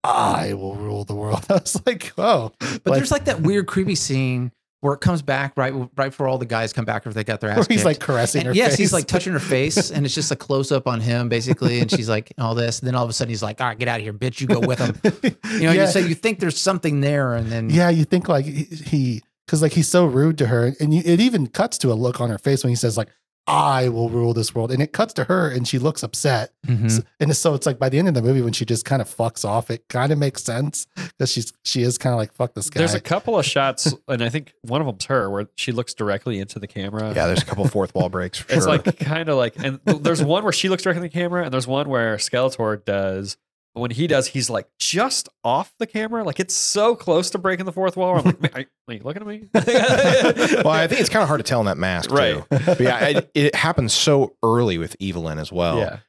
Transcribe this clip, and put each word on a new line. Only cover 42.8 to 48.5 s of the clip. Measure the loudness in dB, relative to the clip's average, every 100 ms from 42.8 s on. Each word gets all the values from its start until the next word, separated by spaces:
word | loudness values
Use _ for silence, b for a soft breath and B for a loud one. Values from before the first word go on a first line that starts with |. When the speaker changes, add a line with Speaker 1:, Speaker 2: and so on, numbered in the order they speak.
Speaker 3:
does. | -4 -2 -2 -4 -8 -12 _ _ _ -8
But |
when | -6
he | -2 0
does, | 0 0
he's, | -4 -2
like, | -4 -6 _
just | -2 0 0 -2 -6 _
off | 0 0 -2 _
the | -6
camera. | -6 -4 -4
Like, | -4 -4
it's | -4 -2
so | 0 2 2 2
close | 2 0 0
to | -2
breaking | -2 -2 -4
the |
fourth | -2 -2 0
wall. | 0 4
I'm |
like, | 2 2
"Man, | -4